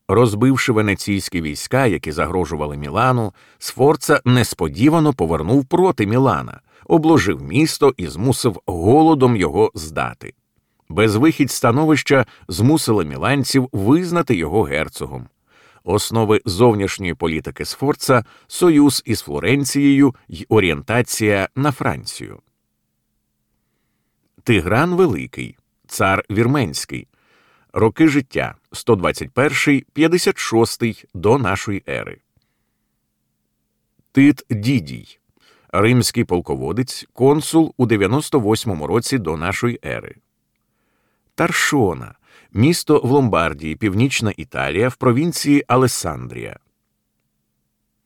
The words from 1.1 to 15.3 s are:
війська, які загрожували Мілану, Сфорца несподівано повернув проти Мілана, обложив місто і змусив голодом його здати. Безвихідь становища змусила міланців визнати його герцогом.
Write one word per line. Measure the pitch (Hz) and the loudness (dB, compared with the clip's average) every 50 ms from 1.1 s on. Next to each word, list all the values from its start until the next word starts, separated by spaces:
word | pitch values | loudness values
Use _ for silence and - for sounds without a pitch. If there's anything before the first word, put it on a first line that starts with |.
| 101 95 - - - 90 | -4 -4 -4 -6 -6 -6
війська, | 80 76 76 - - - - 127 139 | -6 -6 -8 -10 -8 -4 -2 0 0
які | 120 90 73 - 82 | 0 0 -2 -4 -6
загрожували | 71 78 80 76 87 92 87 73 85 73 76 73 71 71 | -4 -4 -4 -2 -2 -2 -2 -4 -4 -6 -6 -6 -6 -8
Мілану, | 73 71 71 101 120 131 127 123 113 101 - _ _ _ _ _ | -10 -6 -4 0 0 0 0 0 -2 -4 -8 _ _ _ _ _
Сфорца | - - - - 127 143 156 151 - - 151 - - | -16 -12 -2 0 2 2 2 0 0 0 0 0 2
несподівано | 120 123 123 110 - - - 87 78 67 82 117 151 156 170 151 151 139 | 2 2 2 2 0 -2 -4 -6 -6 -2 2 2 2 4 4 2 2 0
повернув | - 90 80 82 73 76 85 120 143 135 | 0 0 -2 0 -2 0 0 0 0 0
проти | - - 170 185 190 170 - 110 98 | 0 0 2 2 2 2 0 -2 0
Мілана, | 110 127 135 127 95 71 64 57 - - _ _ _ _ _ | 0 2 2 2 0 -2 -4 -8 -14 -18 _ _ _ _ _
обложив | - 165 165 151 160 165 139 85 101 85 67 | 0 0 2 4 4 4 4 4 2 -2 -4
місто | 69 69 82 127 156 156 - - 147 135 - - | -6 -4 0 0 0 0 0 2 2 2 2 0
і | 90 76 | -4 -8
змусив | 65 78 107 135 131 - - 123 95 - - | -6 -2 -2 -2 0 0 -2 -2 -4 -4 -8
голодом | - 90 85 82 98 127 151 160 160 160 139 127 185 - | -8 -6 -2 2 4 4 6 6 4 4 4 4 2 4
його | 104 87 76 71 92 110 - - | 2 0 0 2 0 0 0 0
здати. | 104 78 78 78 73 67 60 58 - - - - _ _ _ _ _ _ _ _ _ _ - | -6 -12 -10 -8 -6 -6 -6 -8 -12 -18 -20 -20 _ _ _ _ _ _ _ _ _ _ -6
Безвихідь | 78 85 107 110 101 107 131 165 160 - 143 123 | 0 2 2 2 4 4 4 2 2 2 -2 -2
становища | - - - 120 110 135 160 156 156 131 - - 147 135 117 - - _ - - | -2 0 0 2 2 2 2 2 2 2 2 2 2 2 2 0 -6 _ -14 -10
змусила | 85 82 107 131 156 156 - 135 110 101 85 | -4 0 2 2 2 2 2 0 0 0 0
міланців | 73 69 65 78 107 139 143 127 - - 135 127 127 | -2 -6 -4 -2 -2 0 0 -2 0 0 0 0 0
визнати | - 104 95 104 143 170 185 170 170 170 165 - 123 | -4 -2 2 2 2 2 2 0 -2 -2 0 0 -2
його | 87 80 73 80 110 101 | -2 -2 -2 0 0 0
герцогом. | 71 69 76 80 73 - - - 64 69 64 62 - | 0 -2 -4 -4 -6 -8 -12 -12 -12 -12 -14 -16 -18